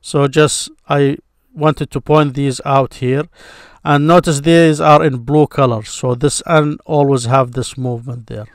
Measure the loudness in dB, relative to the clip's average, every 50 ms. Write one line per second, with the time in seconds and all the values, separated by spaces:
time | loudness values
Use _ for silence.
0 | _ -4 -2 0 0 2 2 2 2 2 0 -4 -8 -12 -16 _ _ _ -2 0
1 | 0 0 -2 -4 _ _ _ _ _ _ _ -2 -2 -2 0 -2 -6 -8 -8 -10
2 | -2 0 2 2 2 0 -2 -2 -4 -4 -4 -4 -4 -2 0 0 0 -2 -6 -6
3 | -4 -2 -2 -2 -4 -8 _ _ -20 -20 -20 -20 -20 -20 _ _ _ 0 0 2
4 | 4 4 4 4 4 2 -2 0 2 4 4 6 6 4 2 2 4 4 4 4
5 | 4 0 -2 -4 -6 0 2 2 2 2 2 0 0 0 0 -4 -8 -12 -14 -8
6 | -4 -4 -4 0 -2 -2 -2 -2 -4 0 0 2 2 0 -4 -8 _ -4 0 0
7 | 2 2 2 0 0 0 0 0 0 0 -4 -8 -8 -8 -8 -8 -6 -6 -6 -8
8 | -10 -12 -14 -14 -14 _ -14 -14 -14 -16 _